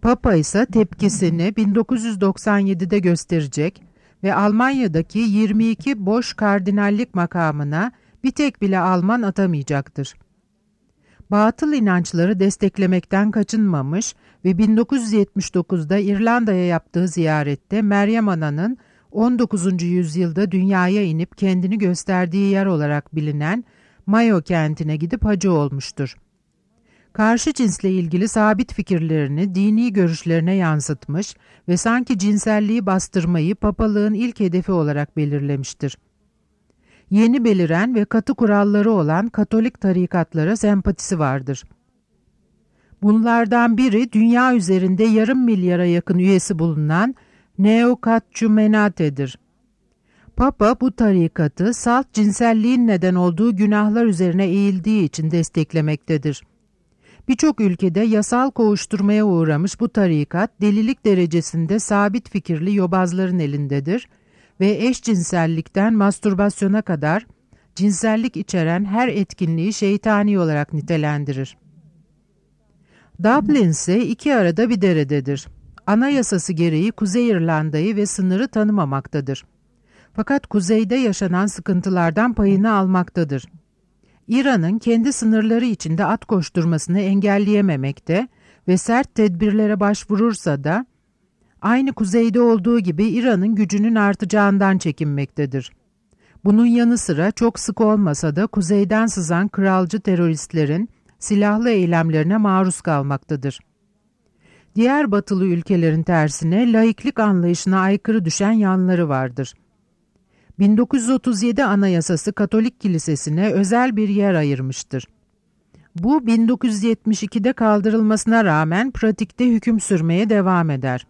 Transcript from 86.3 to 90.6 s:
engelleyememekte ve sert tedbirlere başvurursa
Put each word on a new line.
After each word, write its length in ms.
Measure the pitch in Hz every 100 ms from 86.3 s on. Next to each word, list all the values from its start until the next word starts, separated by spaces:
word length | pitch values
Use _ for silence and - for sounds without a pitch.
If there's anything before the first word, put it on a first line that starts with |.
| 208 156 - 165 160 - 185
engelleyememekte 1300 | 190 196 202 202 208 208 196 143 135 139 - 170 247 _ _ _ -
ve 100 | 185
sert 380 | - 233 277 -
tedbirlere 640 | 214 170 214 214 214 202
başvurursa 840 | 202 208 - 202 233 208 - 143